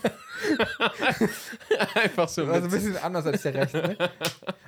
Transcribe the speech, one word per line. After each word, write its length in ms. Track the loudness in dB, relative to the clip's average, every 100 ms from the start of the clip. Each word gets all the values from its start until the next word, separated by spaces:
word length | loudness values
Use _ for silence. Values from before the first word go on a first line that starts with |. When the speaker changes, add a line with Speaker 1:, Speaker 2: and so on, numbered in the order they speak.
| -2 -4 -10 -4 0 2 0 0 -2 0 0 2 0 0 -10 -14 -2 0 2
Speaker 1:
Einfach 340 | 2 2 2 0
so 140 | 0
Speaker 2:
Also 100 | 2
ein 100 | 2
Speaker 1:
mit 80 | 2
Speaker 2:
bisschen 260 | 0 0 -2
anders 280 | -2 0 0
als 160 | 0
der 120 | 0
Rest, 200 | 0 0
ne? 220 | 0 -2 0 -2 -2 -4 -4 -8 -10